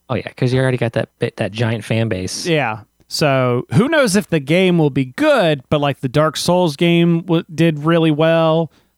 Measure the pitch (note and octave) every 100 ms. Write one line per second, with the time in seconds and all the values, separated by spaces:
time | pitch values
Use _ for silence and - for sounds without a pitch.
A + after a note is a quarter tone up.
0 | - A#2 - - B2+ B2+ C3 B2+ A#2 A2+
1 | A2 _ A#2 - G#2 G#2+ A#2 A#2 - A2+
2 | A2+ F#2 F#2 - - D#3 B2 A2 - _
3 | _ - D#3 C3+ B2+ A#2+ - A#2+ B3+ D#4+
4 | B3+ F#3+ - D#3+ C3+ E3+ F#3 F3 D3+ C3
5 | C3 - D4+ C#4 F3 D3 - D3+ C#3+ C3+
6 | C3+ C#3+ D#3 - - F3+ F3+ C#3 E3+ E3+
7 | E3+ E3 E3+ E3 - D3+ E3 D3+ D3+ E3+
8 | D#3+ D3 D#3+ E3 D#3+ D#3+ E3 - _